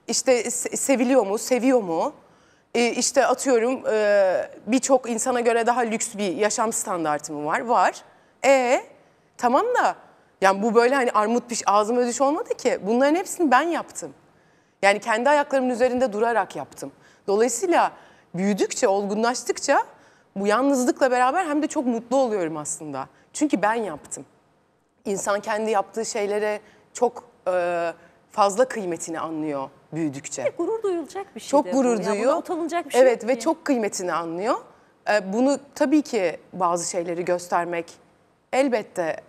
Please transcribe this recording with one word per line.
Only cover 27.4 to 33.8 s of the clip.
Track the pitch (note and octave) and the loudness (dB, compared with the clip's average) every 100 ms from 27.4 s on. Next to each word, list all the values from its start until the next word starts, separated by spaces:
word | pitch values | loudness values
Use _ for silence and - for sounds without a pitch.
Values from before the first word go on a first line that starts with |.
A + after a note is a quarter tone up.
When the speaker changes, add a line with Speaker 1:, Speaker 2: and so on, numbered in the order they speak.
| - | -4
Speaker 1:
e, | F#3 F3 F3 E3+ E3 - _ _ | -2 0 -2 -4 -6 -16 _ _
fazla | - G3+ G3 B3+ | 2 2 4 0
kıymetini | A3+ F#3 E3 - D#3+ | 0 -4 -6 -6 -8
anlıyor | D#3 D#3+ D#3 C#3 C3+ - _ | -6 -4 -4 -4 -8 -12 _
büyüdükçe. | D3+ D#3 C3+ - - | -4 -4 -4 -10 -6
Speaker 2:
Ve | D5+ - | -4 -4
gurur | E4+ A4+ | -4 -4
duyulacak | G4+ F4 C#4 F#4+ G4 - | -4 -4 -6 -12 -14 -14
bir | |
şey | - | 0
Speaker 1:
Çok | C#4 - | 2 2
Speaker 2:
de | |
Speaker 1:
gurur | C4 A#3+ A#3 | 2 2 2
Speaker 2:
bu. | |
Ya, | F#3 | 0
buna | |
Speaker 1:
duyuyor. | G#3 C4+ D#4+ | 0 0 0
Speaker 2:
utanılacak | - F4 E4 E4+ C#4+ | -2 -6 -4 -4 0
bir | |
şey | B3 | 4
Speaker 1:
Evet, | C4 A#3 | 4 4
Speaker 2:
yok | G#3 | 0
Speaker 1:
ve | B3+ | -2
Speaker 2:
ki. | |
Speaker 1:
çok | D#4+ D#4+ - | -2 -2 -2
kıymetini | B3+ | -2